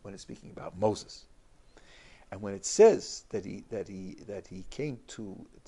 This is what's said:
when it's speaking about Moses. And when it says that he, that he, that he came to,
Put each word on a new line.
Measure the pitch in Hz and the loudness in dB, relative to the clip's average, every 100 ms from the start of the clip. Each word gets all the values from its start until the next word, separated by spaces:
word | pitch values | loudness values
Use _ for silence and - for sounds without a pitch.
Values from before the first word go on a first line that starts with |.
when | 101 | -14
it's | 98 | -14
speaking | - - - | -14 -16 -16
about | - 82 87 | -14 -12 2
Moses. | 107 98 - - - - - - - - - - - - - | 2 2 -4 -16 -20 -20 -20 -20 -20 -20 -20 -20 -20 -20 -14
And | 196 | -8
when | 208 | -6
it | 196 | -4
says | - - 220 - - - - | 2 10 10 10 2 -12 -6
that | 107 | -6
he, | 101 101 - | -6 -10 -8
that | 107 92 | -8 -8
he, | 95 95 - 110 | -10 -10 -12 -12
that | 98 - | -12 -10
he | 92 - | -12 -10
came | - 147 120 - | -6 -6 -6 -12
to, | - 104 95 - - | -12 -10 -12 -16 -20